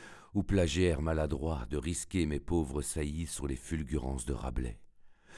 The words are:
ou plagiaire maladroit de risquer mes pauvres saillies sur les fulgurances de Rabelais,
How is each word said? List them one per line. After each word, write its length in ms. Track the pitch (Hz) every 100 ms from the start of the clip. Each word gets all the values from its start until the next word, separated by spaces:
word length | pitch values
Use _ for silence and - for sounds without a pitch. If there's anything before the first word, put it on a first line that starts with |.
| - - -
ou 100 | 101
plagiaire 580 | 87 101 85 80 90 73
maladroit 640 | 80 80 76 71 80 76 58
de 100 | 73
risquer 480 | 76 82 - 95 76
mes 140 | 73
pauvres 420 | - 87 71 69
saillies 460 | 71 80 76 78 85
sur 200 | - 69
les 80 | 65
fulgurances 680 | - 80 69 76 65 67 60
de 80 |
Rabelais, 480 | 64 62 62 60 52 - - - - -